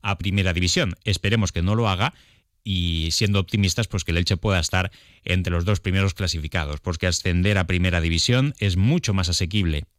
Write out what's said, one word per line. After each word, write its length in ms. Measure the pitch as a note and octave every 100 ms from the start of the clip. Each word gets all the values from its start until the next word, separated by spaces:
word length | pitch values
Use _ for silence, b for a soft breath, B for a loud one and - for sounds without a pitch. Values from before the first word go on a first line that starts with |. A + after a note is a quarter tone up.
a 160 | G2 G2
Primera 340 | G#2 F#2+ F#2
División. 420 | F2 F2+ F3+ B2+ E2
Esperemos 480 | - G2 G2+ A2+ G2
que 100 | -
no 120 | F2
lo 140 | A2 A2+
haga 260 | F2+ A#2+ b b b b _
y, 480 | - F#2 F2 E2 D#2+
siendo 280 | - G#2 G2+
optimistas, 480 | F2+ G#2+ G2 E2+ A2+
pues 160 | G2
que 80 | -
el 60 | F2
Elche 180 | F2+ F#2
pueda 240 | A2 F#2+
estar 300 | D#2+ F2+ F#2 B B B
entre 280 | - F2+ F2+
los 120 | E2+
dos 160 | E2+ G2+
primeros 340 | - F#2 G2
clasificados, 680 | - F#2 E2+ D2+ F2+ D2 D2
porque 260 | - E2+ F#2
ascender 520 | F2 - F2 F#2 G2+
a 80 | E2+
Primera 340 | F2+ F2+ F2
División 540 | E2 E2 - B2 C#3+ -
es 180 | G2+ F2+
mucho 380 | G#2 E3+ -
más 140 | F#2+ F2
asequible 560 | F2 E2 G#2 F2 D2+ D2